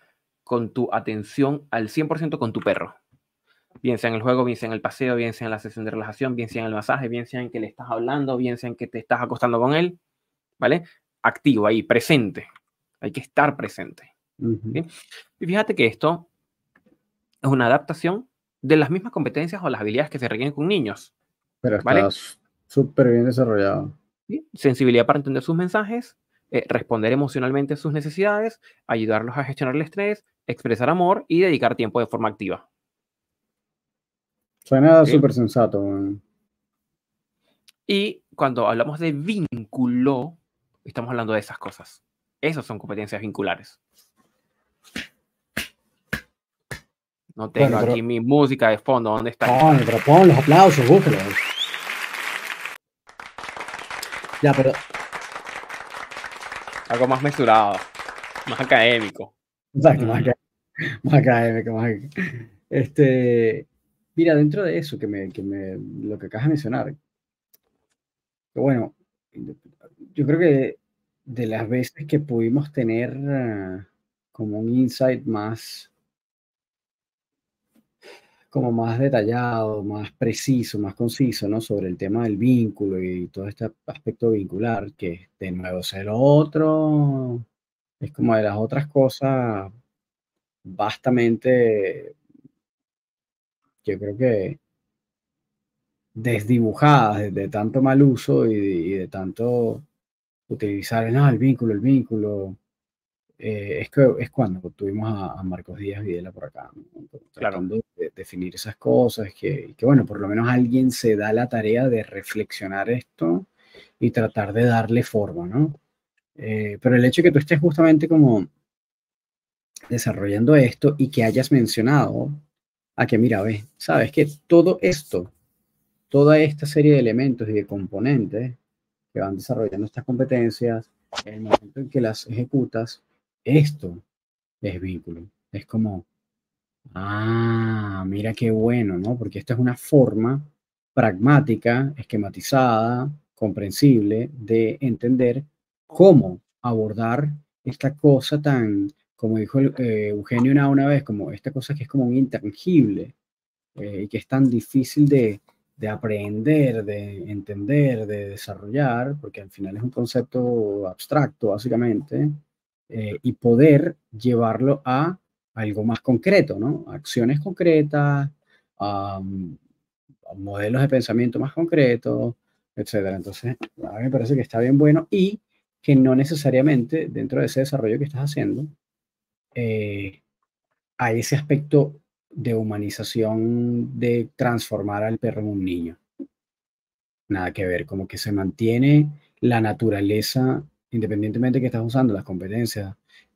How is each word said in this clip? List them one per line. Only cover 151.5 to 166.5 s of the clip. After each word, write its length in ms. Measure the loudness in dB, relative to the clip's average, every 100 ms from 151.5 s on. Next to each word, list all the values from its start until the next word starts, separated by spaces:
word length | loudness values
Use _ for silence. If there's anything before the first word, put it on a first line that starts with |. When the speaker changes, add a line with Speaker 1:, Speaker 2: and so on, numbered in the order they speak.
Speaker 2:
cosa 220 | -8 -8
que 80 | -8
es 40 | -4
como 160 | -2 0
un 100 | 0
intangible, 1000 | 0 -2 -8 -8 2 4 4 0 -8 _ _ _ _ _ _ -14
eh, 260 | -10 -8
y 40 | -8
que 100 | -8
es 80 | -2
tan 220 | 2 2
difícil 580 | 2 0 -2 0 2 4
de, 320 | 4 2 -2 _ _ _ -10
de 120 | -8
aprender, 960 | -6 -4 -4 -4 -2 2 4 2 0
de 460 | -4 -8 -10 -12 -10
entender, 760 | -10 -10 -8 0 2 2 0 -4
de 240 | -6 -8
desarrollar, 840 | -12 -14 -14 -6 -2 0 -2 -4 -8
porque 200 | -12 -18
al 80 | -18
final 260 | -14 -12 -8
es 60 |
un 80 | -6
concepto 960 | -6 -4 -4 -2 -4 -2 0 -2 -4 -6
abstracto, 600 | -10 -2 0 0 -2 -4
básicamente, 800 | -2 -2 -2 0 -2 -4 -2 -2 -4 _ _ _ _ _
eh, 300 | -10 -8 -6
y 100 | -6
poder 640 | 0 4 6 8 6 4 -6 _
llevarlo 680 | -4 0 2 2 0 0 0
a 340 | -2 -2 -2 -4 _ _ _
algo 300 | -8 -6 -2
más 160 | -2 -2
concreto, 580 | 0 0 4 4 4